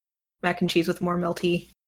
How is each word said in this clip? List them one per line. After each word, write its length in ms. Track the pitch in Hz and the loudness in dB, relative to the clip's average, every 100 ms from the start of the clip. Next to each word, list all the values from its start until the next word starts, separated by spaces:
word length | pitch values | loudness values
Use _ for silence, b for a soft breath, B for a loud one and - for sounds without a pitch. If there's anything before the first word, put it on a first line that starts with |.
| _ _ _ _ | _ _ _ _
Mac 160 | 180 175 | -2 0
and 100 | 175 | 0
cheese 160 | 175 170 | 2 0
with 140 | 170 | 0
more 180 | 175 175 | -2 0
melty 520 | 175 165 175 175 - _ | -2 -2 0 0 -4 _